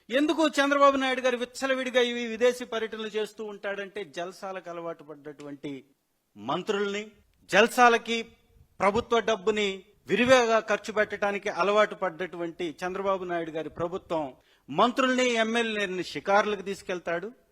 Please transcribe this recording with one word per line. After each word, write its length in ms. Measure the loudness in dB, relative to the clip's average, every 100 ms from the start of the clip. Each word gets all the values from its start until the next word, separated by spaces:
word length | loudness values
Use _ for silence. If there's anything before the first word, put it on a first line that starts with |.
| -4
ఎందుకు 340 | 0 2 2 2 2
చంద్రబాబు 400 | 2 6 6 4
నాయుడు 200 | 0 0 0
గారు 120 | -2
విచ్చలవిడిగా 580 | -6 -4 -2 -2 0 0 0
ఇవి 140 | -2 -4
విదేశీ 320 | 2 2 2 -6
పర్యటనలు 380 | -6 -6 -8 -6 -4
చేస్తూ 240 | -6 -8 -12
ఉంటాడంటే, 480 | -8 -8 -6 -8 -10 -10 -8
జల్సాలకు 520 | -10 -10 -12 -10 -10
అలవాటు 300 | -10 -10 -10 -14
పడ్డటువంటి 600 | -16 -16 -14 -14 -12 -10 -12 -14 _ _ _ _ -12
మంత్రుల్ని, 680 | -4 -4 -2 -2 -2 -4 -8 _ _ _ 0
జల్సాలకి 680 | 4 4 6 6 6 0 -6 -6 _ _ _ _ 0
ప్రభుత్వ 400 | 0 2 0 0 0
డబ్బుని 400 | -2 0 0 -2 -4 -12 _ -2
విరివిగా 500 | 2 6 6 6 2 2
ఖర్చు 220 | -4 -2 -2
పెట్టడానికి 520 | -2 0 -2 -2 -4 -2
అలవాటు 340 | 2 4 2 0
పడ్డటువంటి 600 | -6 -4 -8 -6 -8 -6 -8 -6
చంద్రబాబు 420 | -8 -4 -2 -2 -2
నాయుడు 220 | -4 -4 -6
గారి 140 | -8 -6
ప్రభుత్వం 440 | -6 -6 -4 -4 -4 -10 _ _ -6
మంత్రుల్ని, 580 | 2 2 4 2 4 2 2
ఎమ్మెల్యేలని 640 | 2 0 0 -2 -2 -4 -6
షికారులకు 500 | -6 2 4 4 -2 -6
తీసుకెళ్తాడు. 600 | -10 -6 -8 -4 -6 -6 -14 _